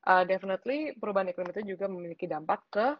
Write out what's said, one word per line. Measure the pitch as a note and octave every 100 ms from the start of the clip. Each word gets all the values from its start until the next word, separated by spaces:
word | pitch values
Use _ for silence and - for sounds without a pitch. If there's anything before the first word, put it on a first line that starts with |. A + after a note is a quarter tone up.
| -
eh, | F#3
definitely | F3+ F#3+ F#3+ F#3 A#3+ C#4+ D4+
perubahan | A#3+ G#3+ G3 F#3+
iklim | F3+ F3+
itu | F#3 G#3
juga | F#3 G3
memiliki | F3+ E3+ E3
dampak | F3 D#3 D#3 G3+ _
ke | G#3 B3